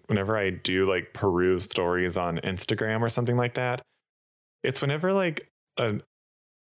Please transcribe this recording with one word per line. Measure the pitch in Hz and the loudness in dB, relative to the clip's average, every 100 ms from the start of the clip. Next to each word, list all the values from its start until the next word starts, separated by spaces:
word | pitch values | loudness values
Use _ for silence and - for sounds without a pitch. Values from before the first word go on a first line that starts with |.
| - | -2
whenever | 104 98 110 | 0 0 0
I | 95 | 0
do, | 90 - 92 95 | -2 0 2 2
like, | 90 87 | 2 -2
peruse | - 101 87 90 90 90 | -2 0 4 4 2 0
stories | - 87 90 90 90 | 0 2 2 0 0
on | 87 82 | -2 -2
Instagram | 95 92 - 110 110 110 | -4 -4 -2 -2 0 0
or | 113 | 0
something | 123 123 123 | 0 0 0
like | 120 123 | 0 -2
that, | 123 123 - _ _ _ _ _ _ _ | -4 -4 -8 _ _ _ _ _ _ _
it's | 131 127 | -4 -2
whenever, | 139 151 185 | -2 0 0
like, | 196 180 151 - _ _ - | 2 0 -4 -10 _ _ -4
a, | 117 104 - _ _ _ _ _ | -2 -2 -6 _ _ _ _ _